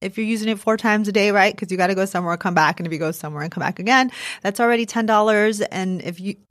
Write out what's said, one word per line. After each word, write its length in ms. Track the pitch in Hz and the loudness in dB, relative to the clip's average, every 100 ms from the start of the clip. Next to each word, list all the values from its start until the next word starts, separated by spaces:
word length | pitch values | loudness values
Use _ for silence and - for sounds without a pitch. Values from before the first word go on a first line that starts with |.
if 180 | 190 196 | -8 -4
you're 80 | 220 | -2
using 220 | 226 214 | -2 -2
it 100 | 208 | -2
four 180 | - 220 | 0 0
times 300 | 226 214 208 | 2 2 2
a 40 | |
day, 200 | 202 202 | 2 4
right? 260 | 202 196 - | 4 4 2
'Cause 140 | 180 | -6
you 60 | 185 | 0
gotta 180 | 180 190 | 0 2
go 100 | 190 | 0
somewhere, 320 | 190 175 170 | -2 -2 -2
come 160 | 196 | 0
back. 260 | 175 151 160 | 4 2 0
And 60 | 170 | -4
if 80 | |
you 60 | 160 | -4
go 120 | 160 | -4
somewhere 300 | 160 156 151 | -4 -8 -8
and 100 | 156 | -8
come 100 | 170 | -4
back 180 | 139 139 | -4 -4
again, 320 | 190 262 254 - - - | 2 2 2 -4 -12 -6
that's 160 | 190 202 | -6 0
already 260 | 233 233 233 | 2 2 0
ten 220 | 233 226 | -2 2
dollars. 540 | 214 214 214 214 208 | 4 4 4 2 0
And 380 | 208 - 185 185 | -4 -4 -4 -4
if 160 | - 175 | -6 -8
you, 160 | 190 - _ | -10 -10 _